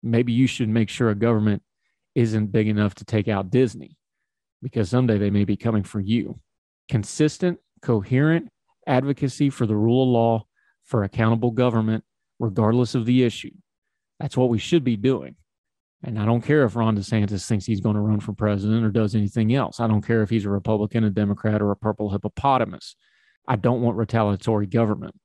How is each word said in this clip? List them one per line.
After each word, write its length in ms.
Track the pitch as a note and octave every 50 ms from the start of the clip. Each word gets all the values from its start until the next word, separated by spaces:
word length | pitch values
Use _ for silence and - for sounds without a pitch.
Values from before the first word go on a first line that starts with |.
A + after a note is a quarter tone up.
| -
Maybe 300 | A#2 A#2 A#2 B2 A#2+ A#2
you 120 | A#2+ C3
should 220 | B2 - - B2+ G#2+
make 220 | A2 A#2 A2 F#2+
sure 200 | - - B2+ A2+
a 60 | G#2
government 480 | G2+ A2 A#2 A#2 A2 G#2+ G#2+ G#2 G2 _ _ _ _ _ _ _ _ _ _ _
isn't 360 | D3+ A#2+ A2+ A2 A2 G#2+ G#2
big 160 | F#2+ A2+ G#2+ G#2+
enough 280 | G#2+ G#2 G#2 G2+ -
to 100 | - -
take 240 | - - A2 G2+ -
out 200 | G#2+ G2 F#2+ F#2
Disney, 480 | F#2 B2 C3 A#2 G2 - C#2 - - _ _ _ _ _ _ _ _ _ _ _ _ _
because 280 | - B2+ _ A#2 G#2+ F#2
someday 280 | - B2 B2+ A#2+ A2 G2+
they 120 | G2+ G2+
may 160 | G2 G2+ G2+
be 120 | F#2 G#2 F#2+
coming 260 | - A#2 A2 G#2+ F#2+
for 160 | - - G#2+
you. 400 | F#2+ F#2 A2+ A#2+ F2 - - - _ _ _ _ _ _ _ _ _ _
Consistent, 680 | - A#2+ G2+ - - - D3+ D3+ - - - F3+ F3 - _ _ _ _
coherent 680 | - - A#2+ G#2+ G2+ - C3 B2+ C#3+ D#3 D#3+ E3+ - A#3+ _ _ _ _ _ _ _ -
advocacy 600 | C#3+ B2+ C3+ C#3 C#3+ - - C3+ - - D3+ C#3
for 180 | C3 - B2+ G#2+
the 80 | G#2+
rule 280 | G#2 G#2 A2+ A#2+ B2+ C3
of 60 | B2+
law, 360 | B2 A#2 A2+ A#2 A2+ A2+ A2 _ _ _ _ _ _ _ _
for 200 | _ - A#2 G2+
accountable 480 | G2 _ - A2+ A2 A2+ A2+ A2 B2
government, 520 | A#2 A2+ B2 B2 A2+ A2+ A2 A2 A2 A2 - _ _ _ _ _ _ _
regardless 560 | - A2+ F#2+ A2+ A2 G#2+ A2+ B2 B2 A2+ -
of 100 | C3 A2+
the 180 | A2+ B2 B2+ B2+
issue. 280 | A#2+ - - - - - - _ _ _ _ _ _ _ _ _ _ _ _
That's 180 | - - - -
what 120 | B2+ B2+
we 80 | A#2+ G#2+
should 260 | - - - E3+ C3+
be 120 | B2+ A#2
doing. 400 | G2+ G2+ B2+ C3+ G#2 C2 C2+ C#2+ _ _ _ _ _ _ _ _ _ _ _ _ _ -
And 160 | C3 A2+ G#2+
I 60 | G#2
don't 160 | G#2+ A#2 A#2+
care 220 | A2+ - C#3+ D3+ C#3
if 120 | A2+ F#2
Ron 220 | A#2 A2+ A2+ A2 G2+
DeSantis 500 | G2 - - A2 G#2 G2 G#2 F#2+ - -
thinks 180 | A#2 G2+ F#2+
he's 160 | - A2+ G2+
gonna 200 | F#2+ A2 G#2 G#2
run 180 | G#2 G#2 G#2+ G#2
for 140 | G#2 - G#2
president 520 | - A2 G#2 G#2 G2 F#2+ G#2 A2 A#2 A#2
or 60 | A2
does 240 | G2 A2+ A2 G#2 G2
anything 380 | A2 G#2 G2 - A2+ A2 G#2+ A#2+
else. 260 | C#3 B2 E2 - -
I 80 | A#2 A2+
don't 180 | G#2+ G#2+ G2+
care 160 | - A#2 A2+
if 80 | G#2+ G2+
he's 160 | A2+ A2+ G2
a 40 | G#2
Republican, 540 | G2+ G2 F2+ - A2 G#2+ G#2 G#2+ - A#2 A2+
a 60 | G#2+
Democrat, 520 | G2 G2 G#2+ G2+ G2+ - - G#2+ G#2+ G#2+
or 100 | G#2 G2+
a 40 | G2+
purple 360 | - - G#2+ G#2 - G#2+ G#2
hippopotamus. 840 | G2 G2+ - G#2+ - - - C#3 C3+ B2+ A#2 G2+ F2+ - - - - _ _ _ _ _ _ _ _ _ _ -
I 80 | B2
don't 260 | G#2+ F#2 A#2+ A#2+ A#2+
want 160 | A#2+ A#2 A2 G2
retaliatory 680 | A2+ G2+ - A2+ A2 G#2 G2+ F#2 - - A2+ G#2 G#2 F#2+
government. 480 | F2 A2+ A#2 G#2+ G#2+ G2+ - - - _ _